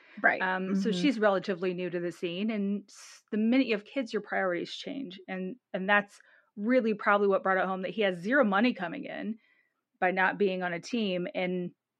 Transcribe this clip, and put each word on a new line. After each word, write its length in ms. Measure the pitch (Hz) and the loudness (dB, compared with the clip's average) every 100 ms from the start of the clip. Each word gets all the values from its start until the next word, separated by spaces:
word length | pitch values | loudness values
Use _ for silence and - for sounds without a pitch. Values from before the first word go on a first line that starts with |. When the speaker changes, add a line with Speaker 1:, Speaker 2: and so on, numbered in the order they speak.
| - - | -20 0
Speaker 1:
Right. 180 | 220 - | 2 2
Speaker 2:
Um, 360 | 185 190 190 196 | 0 0 0 0
so 140 | 226 | 0
Speaker 1:
Mm-hmm. 100 | 185 | 2
Speaker 2:
she's 180 | 285 220 | 2 4
relatively 560 | 214 190 180 175 185 | 2 2 0 -2 -4
new 160 | 180 180 | -4 -4
to 80 | 175 | -4
the 140 | 175 | -4
scene, 380 | 165 175 175 220 | -6 -6 -4 -4
and 340 | 214 196 202 - | -2 -2 -4 -6
s-, 340 | - - - _ | -18 -20 -20 _
the 40 | 214 | 0
minute 300 | 220 254 233 | 2 4 2
you 80 | |
have 100 | 208 | -2
kids, 280 | - 277 247 | -2 -6 -4
your 100 | 214 | -6
priorities 500 | - 196 190 175 175 | -4 -2 0 -2 -4
change. 460 | - - 185 180 190 370 | -8 -10 -10 -10 -12 -10
And, 300 | 185 185 - _ | -8 -8 -10 _
and 160 | 190 190 | -4 2
that's 280 | 202 202 - _ _ _ - | 2 2 -8 _ _ _ -6
really 380 | 208 254 220 | 2 4 4
probably 320 | 208 220 202 202 | 0 2 4 4
what 160 | 190 | 4
brought 160 | 190 185 | 2 2
it 80 | 180 | 0
home, 160 | 190 | -2
that 80 | 185 | -4
he 120 | 196 | 0
has 180 | 202 175 | 0 0
zero 240 | 190 285 | 2 4
money 300 | 220 190 247 | 4 4 2
coming 320 | 214 170 - - | 0 -6 -8 -10
in 320 | - 202 220 _ _ _ _ _ _ | -8 -8 -10 _ _ _ _ _ _
by 140 | 185 | 0
not 260 | 185 185 175 | 2 2 2
being 240 | 202 185 | 0 0
on 100 | 180 | -4
a 60 | 170 | -6
team 480 | - 240 208 180 180 | -4 -2 -2 -2 -4
and 380 | - 180 185 175 - _ | -4 -2 -2 -4 -10 _